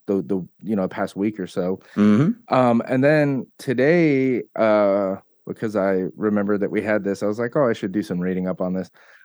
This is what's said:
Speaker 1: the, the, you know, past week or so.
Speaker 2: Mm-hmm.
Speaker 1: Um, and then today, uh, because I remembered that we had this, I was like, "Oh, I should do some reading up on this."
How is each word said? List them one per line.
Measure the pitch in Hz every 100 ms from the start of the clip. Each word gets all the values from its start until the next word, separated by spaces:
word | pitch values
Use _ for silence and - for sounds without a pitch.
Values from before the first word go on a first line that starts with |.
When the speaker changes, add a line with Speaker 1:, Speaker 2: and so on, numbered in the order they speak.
| -
Speaker 1:
the, | 98
the, | 92 95 85 _
you | 85 107
know, | 92
past | - 98 -
week | 104 107
or | 90
so. | - 90 92 - -
Speaker 2:
Mm-hmm. | 104 107 160 240 -
Speaker 1:
Um, | 131 123 117 -
and | 131
then | 139 151 143 135 - -
today, | - 120 135 175 160 135 131 123 - -
uh, | 110 107 101 98 95 95 _ _ -
because | - 113
I | 104 95 95 92 -
remembered | 107 104 101 104
that | 98
we | 101
had | 101 107
this, | 98 98
I | 104
was | 104
like, | 120 -
"Oh, | 131
I |
should | 110 104
do | 98
some | - 90
reading | 90 92 92
up | 90
on | 92
this." | 92 87 _ - -